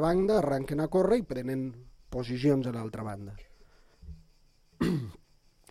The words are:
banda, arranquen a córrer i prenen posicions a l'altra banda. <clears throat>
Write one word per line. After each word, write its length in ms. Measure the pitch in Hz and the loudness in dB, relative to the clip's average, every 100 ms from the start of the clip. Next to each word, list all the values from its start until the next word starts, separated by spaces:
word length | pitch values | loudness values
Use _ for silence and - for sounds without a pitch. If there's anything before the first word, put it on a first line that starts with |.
banda, 340 | 156 180 196 214 | 2 4 4 4
arranquen 460 | 285 139 135 147 | 4 0 0 -2
a 40 | 160 | 2
córrer 260 | 185 185 240 | 4 4 4
i 80 | 185 | 0
prenen 440 | 127 127 131 131 120 - - - | -4 -4 -4 -4 -8 -18 -20 -8
posicions 560 | 123 120 123 143 135 127 | -6 -4 0 4 4 2
a 40 | 117 | -4
l'altra 260 | 110 110 | -6 -8
banda. 320 | 107 101 101 101 - - - - - _ - - - _ _ _ _ - | -8 -8 -10 -14 -18 -20 -20 -20 -20 _ -18 -18 -20 _ _ _ _ -4
<clears throat> 40 | - 160 113 - _ _ _ _ - | -2 -2 -4 -12 _ _ _ _ -4